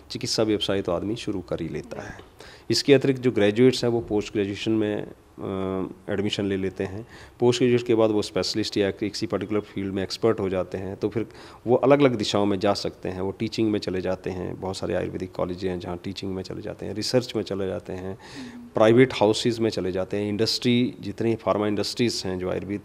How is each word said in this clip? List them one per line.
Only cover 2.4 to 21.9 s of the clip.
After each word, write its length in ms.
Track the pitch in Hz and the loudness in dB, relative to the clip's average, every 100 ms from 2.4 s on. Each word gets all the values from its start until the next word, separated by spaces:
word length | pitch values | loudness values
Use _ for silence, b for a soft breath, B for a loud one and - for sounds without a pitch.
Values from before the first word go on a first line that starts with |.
| B B - | B B -2
इसके 240 | 117 - | 0 6
अतिरिक्त 280 | 135 139 131 | 6 6 2
जो 100 | 123 | 2
ग्रेजुएट्स 520 | 107 101 104 127 123 | 4 4 6 6 6
हैं, 80 | 120 | 0
वो 100 | 117 | 0
पोस्ट 320 | 117 104 101 | 0 -2 -2
ग्रेजुएशन 380 | 110 101 101 - | -2 -2 -2 0
में, 320 | 110 107 104 | 0 0 -2
अ, 880 | - - _ - 107 95 95 95 92 - - | -6 -12 _ -12 -6 -4 -2 -2 -4 -8 -6
एडमिशन 360 | 101 101 - 101 | -2 -2 -2 -2
ले 120 | 98 | -2
लेते 260 | 95 - | -2 -4
हैं। 240 | 92 95 120 B B - | -6 -6 -12 B B 0
पोस्ट 200 | 120 120 | 2 4
ग्रेजुएट 240 | 127 120 | 4 4
के 120 | 120 110 | 4 4
बाद 160 | 110 | 4
वो 100 | 104 | 2
स्पेशलिस्ट 560 | 98 92 92 107 104 110 | 0 -2 -2 -2 -2 0
या 140 | 98 | 0
किसी 360 | 95 104 - 113 | 0 -4 -4 -4
पर्टिकुलर 320 | 98 98 104 | -4 -2 -4
फील्ड 340 | 104 - 98 | -4 -6 -4
में 100 | 98 | -4
एक्सपर्ट 360 | 92 - 113 107 | -4 0 0 2
हो 100 | 98 | 0
जाते 280 | 92 90 95 | -2 -4 -6
हैं, 200 | 95 98 | -8 -4
तो 120 | 107 | -4
फिर 180 | 110 107 B B B 107 | -2 -6 B B B 2
वो 80 | 127 | 4
अलग-अलग 400 | 131 143 139 117 | 6 6 6 2
दिशाओं 300 | 101 104 101 | 0 0 2
में 140 | 98 | 2
जा 140 | 101 | 0
सकते 360 | 101 - - 92 | 0 -4 -6 -8
हैं। 120 | 92 | -6
वो 100 | 95 | -6
टीचिंग 400 | 95 113 - 113 | -4 -4 -2 0
में 80 | 104 | 0
चले 220 | 95 92 | -2 -4
जाते 280 | 90 92 - | -2 -4 -4
हैं, 320 | 92 92 90 | -6 -6 -6
बहुत 160 | 92 95 | -6 -6
सारे 160 | 92 | -4
आयुर्वेदिक 380 | 92 92 90 92 | -2 -2 -6 -6
कॉलेज 340 | - 90 90 95 | -4 -4 -4 -4
हैं 140 | 90 | -4
जहाँ 180 | 90 87 | -6 -8
टीचिंग 320 | 101 92 98 95 | -8 -8 -6 -6
में 80 | |
चले 180 | 95 90 | -8 -10
जाते 240 | 101 87 95 | -10 -10 -8
हैं, 80 | |
रिसर्च 400 | 101 107 127 117 110 | -6 0 0 0 -2
में 80 | |
चले 240 | 101 98 95 | -4 -4 -4
जाते 260 | 92 - | -6 -8
हैं, 240 | 92 92 98 B B B B - - | -8 -8 -10 B B B B -4 6
प्राइवेट 380 | 110 117 131 | 8 8 6
हाउसेज 460 | - 104 107 123 113 | 6 4 4 0 0
में 100 | 113 | 0
चले 220 | 101 92 | 0 -2
जाते 260 | 92 92 101 | -2 -2 -2
हैं, 120 | 104 | -2
इंडस्ट्री, 680 | 101 113 - 127 120 123 - | 0 0 0 2 2 2 -2
जितनी 340 | 101 98 113 110 | -8 -2 -2 0
फार्मा 320 | - 98 104 | 0 0 0
इंडस्ट्रीज 560 | 101 101 | 0 -2